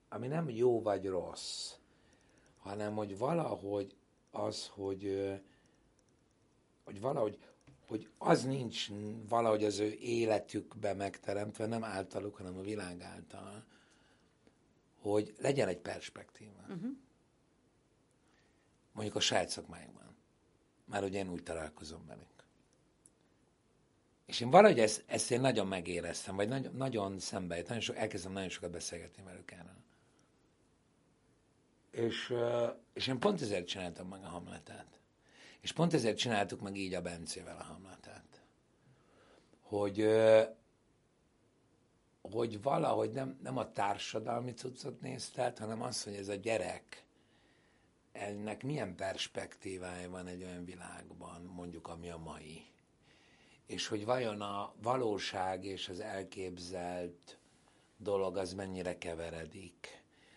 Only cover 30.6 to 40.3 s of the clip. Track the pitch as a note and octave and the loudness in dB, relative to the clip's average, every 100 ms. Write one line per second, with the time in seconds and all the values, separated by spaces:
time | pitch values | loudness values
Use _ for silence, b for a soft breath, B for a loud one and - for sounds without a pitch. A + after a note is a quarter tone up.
30.6 | _ _ _ _ _ _ _ _ _ _ | _ _ _ _ _ _ _ _ _ _
31.6 | _ _ _ - A#2 A2 - B2 A#2+ A#2+ | _ _ _ 0 0 0 -2 0 2 2
32.6 | A#2 - - - C3 C3 G3+ E3 A#2+ G2 | 2 -2 -10 -6 -2 2 4 2 0 -2
33.6 | F2 G2+ F2+ E2 F#2 F#2+ F#2+ F2 F#2 F#2 | -2 -4 -6 -6 -10 -12 -10 -10 -10 -14
34.6 | - - - - _ _ B B B B | -14 -16 -18 -20 _ _ B B B B
35.6 | - - E3+ D#3+ A2+ G2 B2 G#2+ G2 F#2 | -6 2 4 6 4 2 2 2 2 -2
36.6 | G2+ G2 F#2+ F2+ E2+ E2+ D#2+ - E2+ E2+ | -6 -4 -2 -2 -4 -6 -8 -10 -10 -12
37.6 | E2+ E2+ F#2+ F2+ - - - - - _ | -12 -14 -16 -18 -18 -20 -20 -20 -20 _
38.6 | _ _ b b b b b b b - | _ _ b b b b b b b -20
39.6 | - G#2 G#2 F#2+ G#2+ A2 A2 | -6 0 0 4 6 8 12